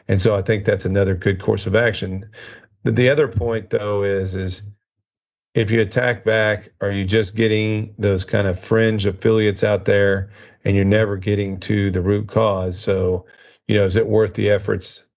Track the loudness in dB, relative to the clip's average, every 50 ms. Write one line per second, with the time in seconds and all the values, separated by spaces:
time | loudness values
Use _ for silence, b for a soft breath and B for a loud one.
0 | B -2 -2 2 2 2 2 2 0 0 -2 0 0 0 -2 0 -2 -2 0 2
1 | 2 2 0 0 0 0 -2 0 0 -2 -2 -2 -2 0 0 2 2 0 -2 -4
2 | -6 -8 -8 -10 -12 -14 B B B B B B B B B _ -4 -2 2 4
3 | 4 4 4 2 0 0 0 -4 -2 -2 -4 -4 -6 -4 -4 -4 -2 -2 -2 -2
4 | 0 0 0 -2 -2 -4 -4 -6 -6 -6 -8 -10 -12 -18 -20 _ _ _ _ _
5 | _ _ _ _ _ _ _ _ _ _ -2 -2 0 2 2 2 0 2 0 0
6 | 0 0 -2 0 0 0 2 2 2 2 0 -2 -6 -14 _ -6 -4 -2 -2 -2
7 | -2 0 0 0 0 0 -2 0 0 2 2 0 0 0 -2 -4 -4 -8 -6 -2
8 | 0 0 0 0 -2 -2 -2 0 0 0 -2 -4 -2 0 2 2 2 2 0 0
9 | -2 -2 -4 0 0 2 2 4 2 0 0 0 0 0 0 0 2 2 2 4
10 | 4 2 2 0 -2 B B B B B B B B 0 2 2 4 4 4 2
11 | 2 0 -2 -4 -2 -2 -2 0 -2 -4 -6 -8 -4 -2 0 0 0 0 0 0
12 | 0 0 0 0 -2 -2 0 0 2 2 0 0 -2 -4 -6 -6 -2 -2 0 0
13 | 0 0 -2 -2 -6 b b b b b b b b 0 2 2 2 2 2 0
14 | 2 4 4 2 2 2 0 0 2 2 2 2 0 -2 -4 -4 -4 -10 -16 -18
15 | _ _ _